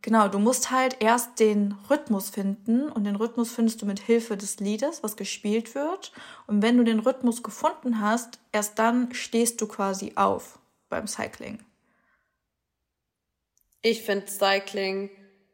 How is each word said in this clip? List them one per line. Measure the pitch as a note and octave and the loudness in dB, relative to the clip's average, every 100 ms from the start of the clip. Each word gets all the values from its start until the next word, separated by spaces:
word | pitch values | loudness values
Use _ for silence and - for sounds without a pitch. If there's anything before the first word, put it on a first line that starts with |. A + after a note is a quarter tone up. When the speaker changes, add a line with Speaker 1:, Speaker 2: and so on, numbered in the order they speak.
Speaker 1:
genau, | A3 A3+ G3+ | 2 4 4
du | G3 | 4
musst | G#3+ B3+ - | 2 2 0
halt | C4 C4 B3+ | 2 0 2
erst | G#3+ A#3+ A#3+ - | 2 2 0 2
den | G#3+ G#3 G3+ - - | 4 4 0 -2 -2
Rhythmus | D4+ D4 G3 - | -2 0 -2 -2
finden | - G3 G3+ - A#3+ D4+ | -4 -4 -4 0 0 0
und | A3+ G3+ | -2 -2
den | G3 | -2
Rhythmus | A#3 A#3+ A#3 | -2 -2 -4
findest | - A3+ - | 2 0 0
du | G3+ | -4
mit | G3 | -4
Hilfe | - A#3 A3+ G3 | 2 2 2 -6
des | G3+ - | -6 -4
Liedes, | G3+ G#3+ C#4+ E4 | -4 -2 -4 -4
was | G#3+ - | -8 -8
gespielt | G3+ - G#3 A3 A3+ | -10 -6 -2 -2 -2
wird. | C4+ D4+ F#4+ - - - - - | -4 -4 -4 -10 -18 -20 -16 -2
Und | G#3 | 2
wenn | A3+ B3 | 6 6
du | |
den | A3+ A3 | 6 4
Rhythmus | A#3 C4 A#3+ A3+ | 2 2 0 0
gefunden | G#3+ - D#4 - B3+ A3 | -8 -2 -2 -2 -4 -2
hast, | G#3 A#3 - - - | 0 0 -2 -18 -6
erst | G#3 G#3 - | -4 -4 0
dann | A3+ B3 B3 - | 2 2 0 -4
stehst | - A#3 A#3 - | -2 0 0 0
du | G#3+ | -8
quasi | - G3 F#3+ G3+ - | -2 -4 -2 -6 0
auf | G3 F#3 - - _ _ - | 2 0 -6 -20 _ _ -8
beim | - G#3+ | -6 -6
Cycling. | - - - - A3 _ _ _ _ _ _ _ _ _ _ _ _ _ _ _ _ _ _ _ _ _ _ | -6 -8 -8 -14 -14 _ _ _ _ _ _ _ _ _ _ _ _ _ _ _ _ _ _ _ _ _ _
Speaker 2:
Ich | A3+ A3+ | 0 0
find | - G3+ G3+ | -2 -4 -4
Cycling | - G3 G3 G3 G3+ F#3+ G3 G3 - - _ _ | 0 2 2 -2 -4 -4 -4 -8 -12 -20 _ _